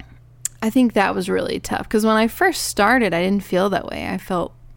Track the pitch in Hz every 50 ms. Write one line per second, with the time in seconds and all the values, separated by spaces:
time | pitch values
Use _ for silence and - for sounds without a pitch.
0 | - - - - - - - - - - - - 220 220 - 262 254 226 - 208
1 | 190 185 190 190 185 190 185 185 175 - - - - - - - - - - 214
2 | 214 220 220 220 226 233 - - 349 381 - - - - - - 202 214 254 262
3 | 226 185 170 170 180 190 202 196 185 - 185 180 196 202 190 - - - - -
4 | - - 180 190 - - 185 170 170 - - - - - -